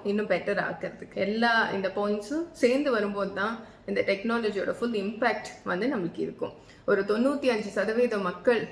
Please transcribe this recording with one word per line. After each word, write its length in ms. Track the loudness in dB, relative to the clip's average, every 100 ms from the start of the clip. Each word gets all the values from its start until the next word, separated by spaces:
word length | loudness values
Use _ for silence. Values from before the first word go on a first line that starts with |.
இன்னும் 220 | -2 0 2
பெட்டர் 320 | 0 0 -2
ஆக்கிறதுக்கு. 560 | -2 -4 -8 -10 -10
எல்லா 560 | -4 -2 2 4 4 2
இந்த 180 | 0 -2
பாயிண்ட்ஸும் 580 | 0 0 0 -2 -4 -4
சேர்ந்து 380 | 2 4 4 2
வரும்போது 440 | 2 0 -2 -4
தான் 200 | -2 -4 -4 -10 -14 -4
இந்த 140 | 0
டெக்னாலஜியோட 720 | 2 2 0 0 0 -2 -2
ஃபுல் 220 | -2 -2
இம்பேக்ட் 560 | -2 -2 0 0 0 -6 -10
வந்து 220 | -4 -2 0
நம்மளுக்கு 320 | 0 -4 -4
இருக்கும். 340 | -6 -6 -8 -10 -20 -8 0
ஒரு 140 | 2
தொண்ணூத்தி 440 | 4 2 2 2 2
அஞ்சு 240 | 0 0
சதவீத 460 | -2 0 2 2 2
மக்கள் 500 | -2 0 2 2 2